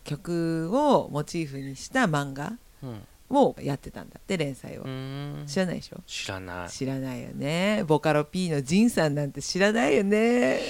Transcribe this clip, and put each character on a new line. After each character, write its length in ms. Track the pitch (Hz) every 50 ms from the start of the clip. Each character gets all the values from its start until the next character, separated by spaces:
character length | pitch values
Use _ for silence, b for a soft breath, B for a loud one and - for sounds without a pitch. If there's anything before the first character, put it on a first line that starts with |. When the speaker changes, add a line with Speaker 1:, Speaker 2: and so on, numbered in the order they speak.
| -
Speaker 1:
曲 680 | - 151 143 - 175 175 170 165 165 165 165 160 165 208
を 360 | 269 302 294 240 156 - -
モ 140 | 143 147 151
チ 140 | - - 170
ー 80 | 160
フ 120 | 139 135 135
に 160 | 139 139 135
し 120 | - - -
た 160 | - 262 254
漫 280 | 180 156 143 143 139 135
画 200 | 139 143 - 226 247 - - - - -
Speaker 2:
う 40 |
ん。 200 | 131 117 104 92 - - - - -
Speaker 1:
を 260 | 247 285 254 156 127 -
や 140 | 139 139 143
っ 40 | -
て 120 | - -
た 120 | - - -
ん 80 | -
だ 60 | - -
っ 40 | -
て、 140 | - 190
連 180 | 175 151 139 131
載 240 | - - 127 127 -
を。 40 | -
Speaker 2:
う 20 |
ー 600 | 135 131 131 131 135 135 139 143 143 143 147 147
ん。 20 |
Speaker 1:
知 120 | 143 143 190
ら 80 | 185
な 60 | 180 160
い 40 |
で 60 | - 143
し 100 | - -
ょ？ 80 | - -
Speaker 2:
知 220 | - - - - -
ら 100 | 98 95
な 280 | 92 90 87 90 87
い。 40 | 87
Speaker 1:
知 140 | - - 139
ら 120 | 131 135 135
な 180 | 131 131 127
い 60 | 120 120
よ 80 | 127
ね。 520 | 135 135 135 139 160 170 185 208 214 208 208
ボ 120 | 151 156 143
カ 140 | - 160 147
ロ 120 | 147 147
P 260 | - - 185 185 170
の 120 | 156 143 131
ジ 180 | 131 165 202
ン 100 | 226 247
さ 180 | - 196 160 151
ん 60 | 143
な 120 | 147 147
ん 60 | 139 -
て 100 | 143 -
知 160 | - - 185
ら 140 | 196 208 214
な 160 | 233 247 285
い 80 | 285
よ 80 | 254 196
ね。 560 | 196 208 214 226 233 240 247 247 - - - - -